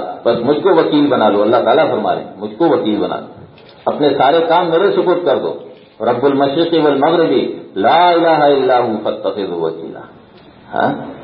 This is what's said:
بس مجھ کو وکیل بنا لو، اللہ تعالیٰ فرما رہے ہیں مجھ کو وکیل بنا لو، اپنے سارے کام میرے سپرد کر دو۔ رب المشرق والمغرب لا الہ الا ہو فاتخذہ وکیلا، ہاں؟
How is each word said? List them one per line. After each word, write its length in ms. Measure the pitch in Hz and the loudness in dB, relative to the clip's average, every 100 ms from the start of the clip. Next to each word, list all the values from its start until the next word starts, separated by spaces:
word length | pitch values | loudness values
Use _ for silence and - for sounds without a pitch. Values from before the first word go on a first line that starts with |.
| - - | -4 -4
بس 140 | 117 117 | -2 0
مجھ 160 | 120 147 | 0 0
کو 120 | 190 | 2
وکیل 380 | 160 - 151 143 | 2 2 2 2
بنا 220 | 120 107 | 2 2
لو، 120 | 101 | 2
اللہ 160 | 107 120 | 2 2
تعالیٰ 320 | 107 143 156 | 2 2 2
فرما 260 | 104 95 82 | -2 -2 -4
رہے 80 | |
ہیں 80 | - 95 | -6 -12
مجھ 180 | 107 - | -12 -2
کو 80 | 170 | 0
وکیل 320 | 117 107 101 | 2 0 -2
بنا 200 | 87 - | -4 -6
لو، 60 | - - - - - - 113 | -10 -20 -20 -20 -20 -8 -6
اپنے 240 | 113 143 | 0 0
سارے 300 | - 131 165 165 | 2 2 2 2
کام 220 | 165 175 | 0 2
میرے 220 | 165 196 | 2 2
سپرد 340 | 185 170 170 - | 2 0 0 0
کر 120 | 101 | -2
دو۔ 160 | 82 - - - - - | -4 -10 -14 -20 -20 -6
رب 240 | 113 120 139 | -4 0 0
المشرق 480 | 135 139 165 165 160 | 2 0 0 0 2
والمغرب 480 | 151 135 156 165 151 - - - - - | 2 2 2 2 2 0 -2 -8 -10 -2
لا 320 | 123 156 175 | 2 4 4
الہ 340 | 170 165 160 | 4 2 4
الا 360 | 143 139 127 123 | 4 2 2 2
ہو 140 | 120 107 | 0 -2
فاتخذہ 500 | - - 95 98 92 | -4 -4 -6 -4 -6
وکیلا، 460 | 87 80 80 80 - - - - - - - - | -4 -4 -6 -12 -16 -20 -20 -20 -20 -20 -20 -8
ہاں؟ 200 | 113 135 147 - - | -2 -2 -4 -10 -16